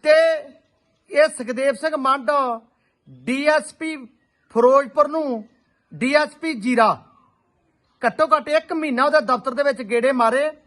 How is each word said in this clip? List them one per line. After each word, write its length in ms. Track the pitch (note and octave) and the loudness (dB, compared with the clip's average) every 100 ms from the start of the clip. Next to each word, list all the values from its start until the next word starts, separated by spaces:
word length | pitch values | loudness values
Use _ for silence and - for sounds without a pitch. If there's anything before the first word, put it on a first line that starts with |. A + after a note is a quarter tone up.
ਤੇ 80 | - D#5 E5 D#4+ C#4+ B3 _ _ _ _ _ | 6 4 4 0 -8 -20 _ _ _ _ _
ਇਹ 160 | C#4+ D#4 | 2 2
ਸੁਖਦੇਵ 460 | - A#3 B3 C4+ | 0 -8 -2 -2
ਸਿੰਘ 220 | B3 D#4 D4+ | -2 -4 -2
ਮੰਡ 360 | C4 C#4 A#3 D4 B3+ A3+ A3+ _ _ _ _ | -2 -2 0 -2 -2 -6 _ _ _ _ _
ਡੀ 360 | C3 C3 C4 D4 | -14 -6 -2 0
ਐਸ 280 | D4+ D4+ | 0 -2
ਪੀ 220 | - D#4+ D#4 A#3+ _ _ _ _ | -12 -12 -10 -16 _ _ _ _
ਫਿਰੋਜ਼ਪੁਰ 580 | A3 B3 C4+ C#4 D4 D4 | 2 4 4 2 0 0
ਨੂੰ, 380 | D#4 D4+ A#3 G#3 _ _ _ _ | 0 -4 -6 -10 _ _ _ _
ਡੀ 200 | D#3 B3 | -6 0
ਐਸ 160 | D4 D4 - | 0 0 -6
ਪੀ 120 | D#4+ | -8
ਜੀਰਾ 500 | C4+ G#3 A#3+ G#3+ C3+ _ _ _ _ _ _ _ _ _ _ A#3+ | -6 -2 2 2 2 _ _ _ _ _ _ _ _ _ _ -4
ਘੱਟੋ 300 | - D#4 D4+ | 0 0 0
ਘੱਟ 120 | C#4 | 2
ਇੱਕ 240 | D4+ D#4 | -2 -2
ਮਹੀਨਾ 300 | E4 D#4 B3 | -6 -4 0
ਉਹਦੇ 180 | C#4 D4+ | 2 2
ਦਫ਼ਤਰ 320 | A#3 B3 C4 | 0 -2 -2
ਦੇ 100 | B3+ | -4
ਵਿੱਚ 180 | C#4+ C4 | -4 -4
ਗੇੜੇ 300 | G#3+ A#3 B3 | -4 -2 0
ਮਾਰੇ 400 | C4 A3+ B3 D4+ D4+ | 2 0 0 -2 -6